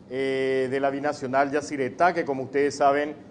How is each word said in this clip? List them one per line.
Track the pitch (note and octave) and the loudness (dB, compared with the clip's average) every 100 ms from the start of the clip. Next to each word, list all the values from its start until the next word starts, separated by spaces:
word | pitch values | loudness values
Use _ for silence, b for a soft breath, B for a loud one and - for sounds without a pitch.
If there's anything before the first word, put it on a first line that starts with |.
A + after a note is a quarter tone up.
| - | -10
eh, | B2+ C3+ C3+ C3+ C3 C3 | -4 -2 0 0 0 0
de | C3+ | 0
la | C#3 | -2
binacional | C#3 D3 C#3+ C3 C3+ C#3+ | 0 -4 -4 0 0 2
Yacyretá, | D3 D3 C#3+ B2 C3+ F3 | 0 -4 -4 -4 2 2
que | E3+ | 2
como | C3+ C3+ | -2 -4
ustedes | B2 C#3 C#3+ | -2 0 0
saben | C#3 C#3 C#3+ D3+ C#3+ - | 4 4 4 -2 -8 -18